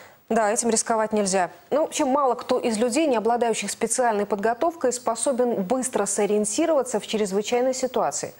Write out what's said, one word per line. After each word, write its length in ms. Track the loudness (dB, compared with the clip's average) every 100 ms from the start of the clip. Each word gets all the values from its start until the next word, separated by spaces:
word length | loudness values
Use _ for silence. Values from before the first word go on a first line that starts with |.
| -20 -18 -4
Да, 200 | 0 2
этим 200 | 0 0
рисковать 420 | 0 0 0 0
нельзя. 400 | 0 0 0 -2 -6 -4
Ну, 120 | 0
вообще, 240 | 0 0 2
мало 300 | 2 2 0
кто 220 | 0 -2
из 200 | 0 0
людей, 300 | 0 2 2
не 100 | 2
обладающих 520 | 2 2 0 -2 -4
специальной 560 | -4 -2 0 0 0 -2
подготовкой, 680 | -2 0 0 -2 0 -2
способен 680 | -2 -4 -2 0 0 0 0
быстро 420 | 0 0 0 -2 -2
сориентироваться 920 | 0 2 2 0 0 2 2 0 -2
в 60 | -2
чрезвычайной 680 | -2 0 -2 0 0 0
ситуации. 600 | 0 -2 0 -2 -2 -8